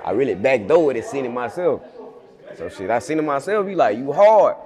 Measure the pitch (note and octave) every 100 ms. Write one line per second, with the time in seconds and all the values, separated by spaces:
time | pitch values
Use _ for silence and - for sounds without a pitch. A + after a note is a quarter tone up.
0 | - G2 C3+ F#2 A2+ C3 G2 E3 D#3 A#2
1 | G#2+ C#3 B2+ B2 A#2+ - F3+ A#2+ - -
2 | - - - _ - - E2+ - F#2 A#2
3 | - D#3 D#3 C#3 C#3 G#3+ G3 F3+ B2+ G#2+
4 | C#3 C#3+ G#3 A3 D#3 -